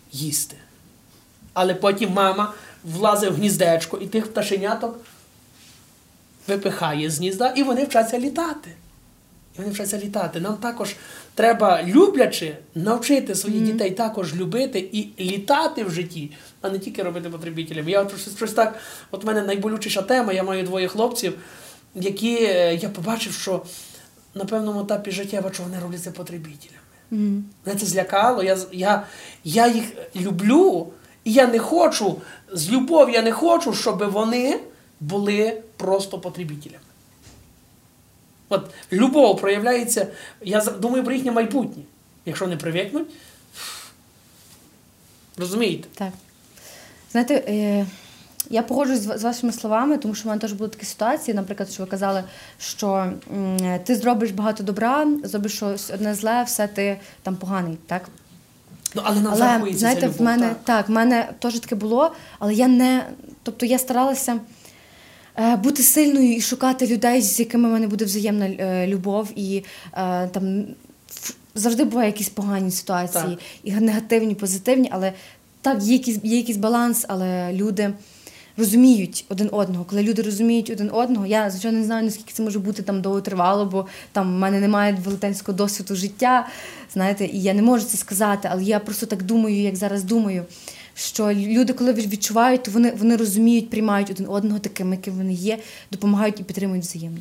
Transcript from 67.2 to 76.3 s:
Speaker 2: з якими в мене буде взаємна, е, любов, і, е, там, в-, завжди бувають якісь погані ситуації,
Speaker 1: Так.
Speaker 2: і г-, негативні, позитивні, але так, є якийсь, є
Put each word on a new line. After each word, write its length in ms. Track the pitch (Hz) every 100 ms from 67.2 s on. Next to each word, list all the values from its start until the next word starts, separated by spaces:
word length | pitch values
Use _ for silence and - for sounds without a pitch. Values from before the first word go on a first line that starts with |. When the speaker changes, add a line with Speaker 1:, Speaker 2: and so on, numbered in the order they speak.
Speaker 2:
з 180 | 202 -
якими 300 | 233 240 233
в 20 |
мене 160 | 226 214
буде 180 | 208 208
взаємна, 400 | 208 208 208 196
е, 420 | 190 185 185 180
любов, 420 | 196 202 202 214 202
і, 280 | 190 196 190 - 180
е, 340 | - 185 180 180
там, 340 | 196 190 196 202 - - _ -
в-, 240 | - - - - 214
завжди 280 | 226 233
бувають 320 | 247 233 214 208
якісь 140 | 196
погані 420 | - 202 196 185
ситуації, 520 | 180 - 180 180 180
Speaker 1:
Так. 160 | 160 175 - -
Speaker 2:
і 80 | 208
г-, 100 | 208
негативні, 540 | 226 214 220 226 220 202
позитивні, 540 | 196 185 220 262 247
але 220 | 190 190 190 - - _ _
так, 220 | 262 220
є 100 | 202
якийсь, 260 | 254 254 208
є 140 | 214